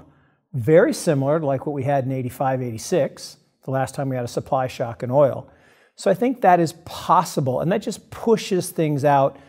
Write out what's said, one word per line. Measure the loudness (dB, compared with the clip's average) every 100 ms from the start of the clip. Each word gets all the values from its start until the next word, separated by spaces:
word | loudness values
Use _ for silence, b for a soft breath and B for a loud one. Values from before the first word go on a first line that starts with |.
| -20 b b b b
very | -6 4 6 6
similar | 0 0 0 2 0
to, | 0
like, | -2 -4
what |
we | -4
had | -2 -2 -2
in |
eighty-five, | -4 -6 -4 -2 -2
eighty-six, | -4 -8 -2 0 0 -4 -18 -20 _ _ -6
the |
last | -4 -4 -4
time | -6
we | -4
had |
a | -6
supply | -8 -4 -2 -2
shock | -4 -8 -6
in | -2
oil. | 2 2 2 -10 b b b b _
So | -2
I |
think | 0 0 2
that | 4 6
is | 4 -2 -14
possible, | -14 2 2 2 -2 -2 -2
and | -2
that | -2
just | -4 -10 -14
pushes | -6 0 0 2 -2 -2
things | -2 -2 2
out | 4 4 2 -2